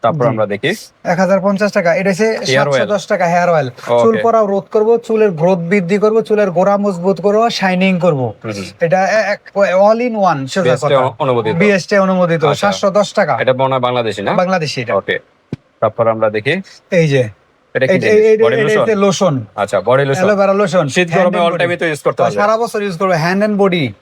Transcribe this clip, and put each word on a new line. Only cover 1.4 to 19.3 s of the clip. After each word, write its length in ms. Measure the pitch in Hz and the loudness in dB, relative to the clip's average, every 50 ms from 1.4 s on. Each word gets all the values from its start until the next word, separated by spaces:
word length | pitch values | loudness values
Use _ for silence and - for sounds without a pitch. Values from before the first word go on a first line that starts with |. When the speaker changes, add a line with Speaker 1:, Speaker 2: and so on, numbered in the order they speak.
Speaker 2:
পঞ্চাশ 320 | 175 202 202 185 208 202 | 0 -2 0 0 -2 0
টাকা। 220 | - 208 180 175 160 | 0 0 0 2 0
এটা 160 | 175 190 196 | 0 0 -2
হচ্ছে 180 | 190 165 220 226 220 214 202 | 0 0 0 -2 0 -2 -2
Speaker 1:
হেয়ার 220 | - 131 135 147 143 | 0 0 0 2 2
অয়েল। 120 | 139 127 | 0 0
Speaker 2:
সাতশো 140 | 113 - 208 | 0 0 -2
দশ 120 | 196 - | -4 -2
টাকা 180 | - 214 175 180 | -4 -2 0 0
হেয়ার 240 | 170 170 175 175 175 | 0 2 2 2 2
অয়েল। 160 | 170 156 139 | 2 0 0
Speaker 1:
ওকে। 360 | 127 123 - - - 120 120 | -4 -8 -12 -4 0 2 4
Speaker 2:
চুল 160 | 117 113 110 107 | 4 4 2 2
পড়া 180 | - - 226 226 | 0 2 2 2
রোধ 260 | 214 196 196 196 190 _ | 2 0 -2 -4 -4 _
করবো, 260 | - 220 214 220 233 233 | -2 0 2 2 2 0
চুলের 320 | 233 - 220 214 214 208 | 0 -2 0 2 2 0
গ্রোথ 280 | 180 151 160 180 190 175 | 0 0 0 0 0 0
বৃদ্ধি 400 | 165 170 202 208 180 165 202 202 | 0 0 0 0 0 0 0 2
করবো, 240 | 196 214 220 226 | 2 2 2 0
চুলের 280 | 214 - 220 208 208 190 | 0 0 0 0 0 0
গোড়া 260 | 165 170 190 196 202 | 0 0 0 2 0
মজবুত 440 | 202 202 208 190 170 170 190 190 160 | 0 0 -2 -4 -2 -2 -2 -2 0
করবো, 300 | 170 202 202 214 226 233 | 0 0 0 2 0 0
শাইনিং 500 | 226 - 190 190 185 180 185 190 185 175 | -2 -2 -2 -2 0 2 0 0 0 2
করবো। 260 | 160 180 156 135 127 113 104 - - | 2 0 0 0 -2 -6 -6 -8 -10
Speaker 1:
হুম, 80 | 113 | -10
হুম। 120 | 107 101 95 95 - _ | -8 -8 -10 -12 -6 _
Speaker 2:
এটা 200 | 175 165 175 190 190 | -2 0 2 0 2
এ-, 200 | 185 196 220 208 196 | 0 0 0 0 -2
এক, 80 | 208 - _ - _ | -4 -6 _ -8 _
all 420 | 202 202 180 175 190 196 208 220 226 | 0 0 2 2 2 4 4 2 2
in 160 | 247 247 226 214 | 0 -4 -2 0
one, 280 | 196 180 160 139 135 | 0 0 0 0 -4
সোজা 160 | 131 - - | -4 -4 -2
Speaker 1:
বিএসটি 320 | 170 165 156 143 - 143 139 | 0 0 0 0 0 0 2
Speaker 2:
কথা। 200 | 131 127 131 120 - | 2 2 0 -2 -2
Speaker 1:
অনুমোদিত। 380 | 151 135 123 120 107 110 110 | -2 0 0 0 0 -2 0
Speaker 2:
বিএসটি 420 | 165 202 208 202 185 151 - 208 202 | 2 2 2 2 0 -2 0 0 0
অনুমোদিত, 460 | 190 185 185 185 180 165 165 165 156 | 2 2 2 0 0 0 0 0 0
Speaker 1:
আচ্ছা। 280 | 156 208 - - 202 | 0 0 0 -2 -2
Speaker 2:
সাতশো 180 | 196 190 - 196 | -2 0 -2 0
দশ 220 | 175 208 196 - | 0 0 -2 0
টাকা। 260 | - - 196 165 131 113 | 0 -2 0 0 0 0
Speaker 1:
এটা 120 | - 127 | 2 0
মনে 220 | 127 123 135 131 135 | 2 2 2 0 0
হয় 60 | 131 | 0
বাংলাদেশি, 420 | 123 123 123 123 117 113 98 101 | 0 0 0 0 -2 -2 -4 -4
না? 100 | 98 - | -4 -2
Speaker 2:
বাংলাদেশি 480 | 185 - 180 180 190 180 160 139 - 139 | 0 0 0 0 -2 -2 -4 -4 -6 -8
এটা। 140 | 120 110 - | -6 -2 -4
Speaker 1:
ওকে। 240 | 98 - - 95 - - _ _ _ _ _ - - _ _ _ _ | -4 -2 -2 -6 -6 -6 _ _ _ _ _ -14 -14 _ _ _ _
তারপর 280 | - 107 - - 117 113 | -4 -4 -2 0 0 0
আমরা 220 | 110 113 110 110 | 0 0 -2 -2
দেখি। 240 | 104 107 104 139 160 190 190 - - - _ _ | -2 -2 -4 -2 -4 -4 -6 -12 -20 -20 _ _
Speaker 2:
এই 180 | 196 175 165 151 | 0 0 2 2
যে। 140 | 139 135 123 107 - _ _ _ _ _ _ _ _ | 2 0 0 -2 -6 _ _ _ _ _ _ _ _
Speaker 1:
এটা 120 | 131 - | -2 0
কি 60 | - | 0
Speaker 2:
এটা, 140 | 190 180 - | 0 0 2
Speaker 1:
জিনিস? 180 | 220 214 214 214 | 2 4 4 4
Speaker 2:
এটা, 200 | 220 220 214 226 | 4 4 4 2
Speaker 1:
বডি 100 | 220 220 | 2 2
Speaker 2:
এটা 100 | 226 214 | 0 0
Speaker 1:
লোশন? 160 | 214 214 208 | 0 2 0
Speaker 2:
হচ্ছে 140 | - 220 214 | 0 0 0
লোশন। 400 | 196 196 202 185 - 202 180 | 2 2 0 2 2 0 0